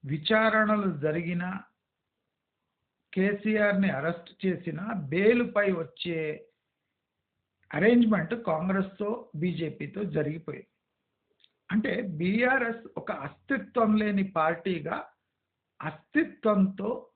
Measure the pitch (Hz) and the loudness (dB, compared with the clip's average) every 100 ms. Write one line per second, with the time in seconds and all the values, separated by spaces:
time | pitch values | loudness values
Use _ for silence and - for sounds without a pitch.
0 | 135 151 - 220 220 214 214 214 196 156 | -6 -4 2 4 4 4 4 2 0 -2
1 | 151 160 170 175 180 190 - _ _ _ | -2 -2 -4 -4 -6 -8 -14 _ _ _
2 | _ _ _ _ _ _ _ _ _ _ | _ _ _ _ _ _ _ _ _ _
3 | _ 190 190 202 220 214 208 196 196 135 | _ 0 0 2 0 2 2 4 2 0
4 | 151 170 - - 190 175 - 156 208 214 | -4 -6 -12 -4 -2 -2 -6 -8 -6 -6
5 | 139 180 208 240 240 208 202 180 160 - | -4 2 4 4 2 0 0 0 -6 -8
6 | 175 160 156 151 - _ _ _ _ _ | -6 -4 -4 -8 -14 _ _ _ _ _
7 | _ _ _ _ _ _ _ 147 196 247 | _ _ _ _ _ _ _ 2 6 6
8 | 226 208 175 233 - 156 180 190 190 - | 6 2 0 -4 -2 -2 0 0 -2 -4
9 | 208 233 - 151 180 156 160 - 147 190 | -6 -6 -10 -4 -4 -2 -6 -8 -10 -8
10 | 202 151 147 160 156 135 - _ _ _ | -4 -2 -2 -4 -10 -14 -16 _ _ _
11 | _ _ _ _ _ _ _ 202 240 196 | _ _ _ _ _ _ _ -2 0 -4
12 | 208 156 175 214 247 269 233 226 - - | -6 -4 -2 2 2 2 0 -6 -10 -14
13 | - - 139 - - 277 - - 220 214 | -10 -10 -10 -14 -4 -4 -2 2 4 4
14 | 214 196 190 165 160 170 - 175 151 - | 2 0 0 2 0 0 -4 -4 -4 -8
15 | - _ _ _ _ _ _ _ 156 - | -10 _ _ _ _ _ _ _ -10 -10
16 | _ 294 330 - 220 202 190 - 202 254 | _ 0 0 0 2 4 4 2 -6 -6
17 | - | -10